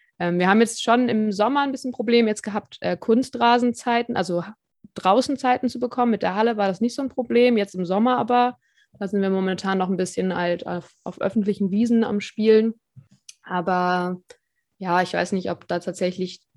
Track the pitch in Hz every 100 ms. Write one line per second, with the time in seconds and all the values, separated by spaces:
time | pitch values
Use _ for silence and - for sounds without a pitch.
0 | _ - 175 175 180 214 226 - - 240
1 | 247 220 214 190 214 285 277 269 254 240
2 | 220 233 220 208 220 202 - - 180 175
3 | - 226 262 240 233 240 240 233 247 233
4 | 240 233 175 175 175 - _ _ - -
5 | 190 220 262 269 254 247 247 240 240 -
6 | 240 214 185 190 233 214 196 180 233 -
7 | 269 - 240 233 247 226 202 185 175 190
8 | 240 247 226 247 247 247 _ _ _ -
9 | 196 202 196 190 190 185 190 190 185 185
10 | 185 - 185 175 175 175 - 175 - _
11 | - - 196 220 202 196 196 196 233 233
12 | 226 208 - - 214 220 226 220 _ -
13 | - _ - - - 180 180 180 180 180
14 | 180 180 - - _ _ _ - 185 175
15 | 175 175 180 190 190 175 - 175 185 180
16 | 185 185 185 - _